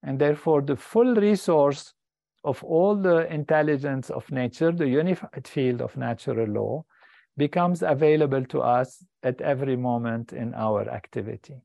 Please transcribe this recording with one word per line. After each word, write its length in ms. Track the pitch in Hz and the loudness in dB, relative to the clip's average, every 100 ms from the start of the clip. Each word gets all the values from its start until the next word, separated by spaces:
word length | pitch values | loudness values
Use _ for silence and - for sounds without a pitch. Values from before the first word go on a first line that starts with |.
And 160 | - 135 | -8 0
therefore, 440 | 147 147 - 151 | 0 2 2 2
the 140 | 143 135 | 2 -4
full 380 | - 220 247 | -2 2 4
resource 760 | 226 208 202 - 160 143 143 - _ _ _ _ _ | 4 4 2 4 4 4 2 -10 _ _ _ _ _
of 200 | 147 131 | -6 -6
all 300 | - 160 190 208 | 0 2 2 2
the 340 | 190 170 160 | 4 2 2
intelligence 760 | 160 143 156 151 143 143 131 127 | -4 0 2 2 0 -2 -4 -6
of 200 | 131 - | -10 -6
nature, 420 | 131 123 - 165 | -4 -4 0 0
the 160 | 170 147 | 2 0
unified 580 | 131 170 180 - - - | 2 0 -2 -6 -16 -8
field 340 | - 127 123 | -2 0 0
of 160 | 120 135 | -4 -6
natural 500 | 123 117 - 113 110 | -6 -6 -4 -2 -2
law, 380 | 104 107 135 - _ _ _ _ - | -2 -4 -6 -10 _ _ _ _ -4
becomes 460 | 143 175 175 175 | -2 2 0 0
available 640 | 175 139 151 156 147 135 127 | 0 2 4 4 2 0 -2
to 140 | 143 | -2
us 440 | 123 123 131 - _ _ | 0 0 0 -8 _ _
at 180 | 131 127 | -6 -4
every 360 | - 135 135 127 | -2 -2 -2 -2
moment 560 | 123 120 117 113 117 | -2 -2 -2 -6 -8
in 220 | - 120 | -8 -8
our 340 | - 110 104 104 | -4 -2 -2 -4
activity. 680 | 120 - 123 107 117 - 135 | -8 -10 -10 -8 -12 -14 -20